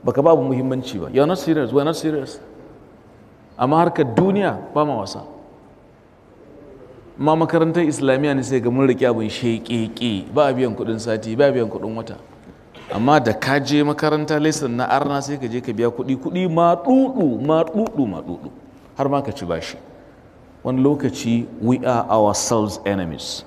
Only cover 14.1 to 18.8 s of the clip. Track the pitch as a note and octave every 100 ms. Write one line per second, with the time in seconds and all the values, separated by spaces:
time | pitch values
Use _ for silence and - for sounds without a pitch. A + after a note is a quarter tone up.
14.1 | D3+ D3+ D3+ D3+ D3 C3+ A#2+ B2+ C3+ C#3+
15.1 | C#3 C#3 C#3+ B2 A#2+ B2 A2 A#2 A#2+ B2+
16.1 | C3 D#3 F3+ F#3 D#3+ E3+ F3 - C4 C4
17.1 | C4 D#3+ A2 C3+ D#3+ E3+ G#3 A3+ D#3 A#2
18.1 | E2 F2 E2+ D2 - - -